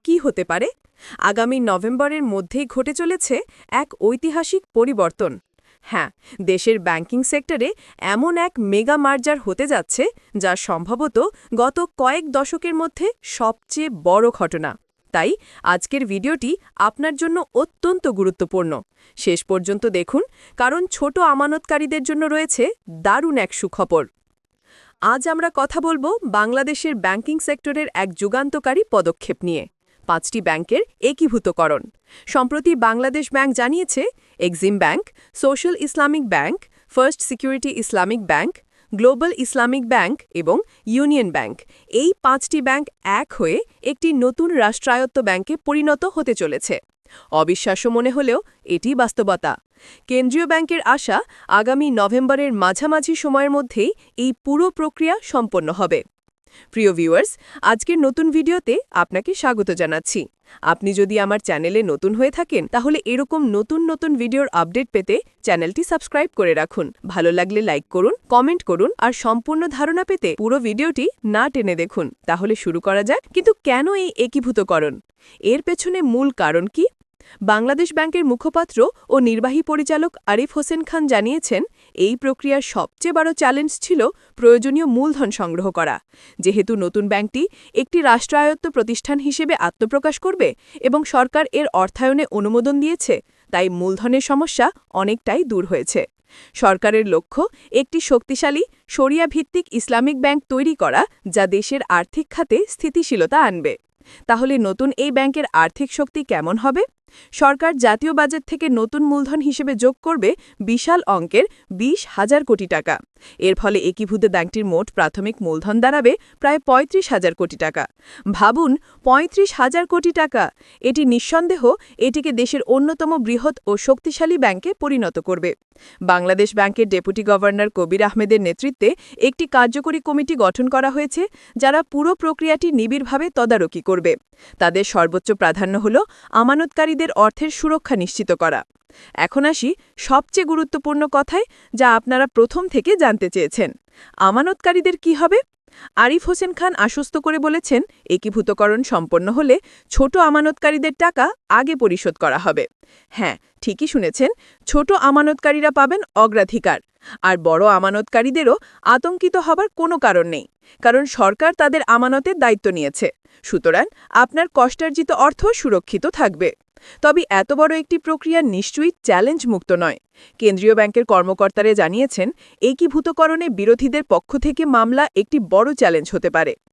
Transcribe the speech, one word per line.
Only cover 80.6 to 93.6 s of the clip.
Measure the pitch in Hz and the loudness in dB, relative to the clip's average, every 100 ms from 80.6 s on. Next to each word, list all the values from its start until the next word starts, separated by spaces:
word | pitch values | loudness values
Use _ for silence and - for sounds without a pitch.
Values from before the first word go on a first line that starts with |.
| - 320 | -4 -4
খান | 311 330 294 | -4 -2 0
জানিয়েছেন, | 214 220 320 - 214 403 _ _ - | 0 0 -2 -2 -2 -4 _ _ -2
এই | 196 247 | -2 0
প্রক্রিয়ার | 269 262 277 277 - | -4 -2 -2 -2 -2
সবচেয়ে | 190 - - 349 320 | -6 -6 -6 -2 0
বড় | 320 | 0
চ্যালেঞ্জ | - 269 277 302 - | 2 0 2 -2 -6
ছিল | - 330 220 - _ - | -2 0 0 -2 _ 2
প্রয়োজনীয় | 233 240 269 294 311 | 6 6 4 0 0
মূলধন | 240 302 285 214 | 0 0 0 -2
সংগ্রহ | - 175 170 190 | -4 -6 -4 -4
করা। | 180 156 107 _ _ - - | -2 -4 -4 _ _ -20 -4
যেহেতু | 185 208 196 214 | 0 0 0 -2
নতুন | 175 208 202 | -2 -2 -2
ব্যাংকটি | 202 214 262 370 _ - | -2 -2 -4 -6 _ -6
একটি | - 262 349 | -4 -2 0
রাষ্ট্রায়ত্ত | 277 233 - 294 294 311 339 262 | 2 2 2 0 2 0 -4 -4
প্রতিষ্ঠান | 220 233 - 285 | -2 -4 -4 -4
হিসেবে | 285 277 311 311 | -2 -4 -2 -2
আত্মপ্রকাশ | 170 - 220 277 311 - | -2 -2 -2 0 -2 -2
করবে | 370 381 165 - _ - | -4 0 0 -2 _ -4
এবং | 247 294 | 0 0
সরকার | 294 262 254 302 311 | 0 0 2 0 0
এর | 277 294 | -2 0
অর্থায়নে | 185 190 - 262 277 294 | 0 -2 0 0 0 0
অনুমোদন | 208 208 233 254 285 | -2 0 0 2 0
দিয়েছে, | 302 349 - 180 - _ - | 0 -2 -2 -2 -4 _ -4
তাই | 180 | -2